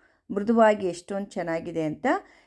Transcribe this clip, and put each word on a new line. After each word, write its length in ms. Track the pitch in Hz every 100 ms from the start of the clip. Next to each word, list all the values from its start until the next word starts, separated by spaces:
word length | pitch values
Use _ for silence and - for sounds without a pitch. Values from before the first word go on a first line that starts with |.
| _ _ -
ಮೃದುವಾಗಿ 540 | 196 202 226 220 208 190
ಎಷ್ಟೊಂದು 420 | - - 196 202
ಚೆನ್ನಾಗಿದೆ 540 | - 170 165 170 165
ಅಂತ. 240 | 156 151 262 359 - _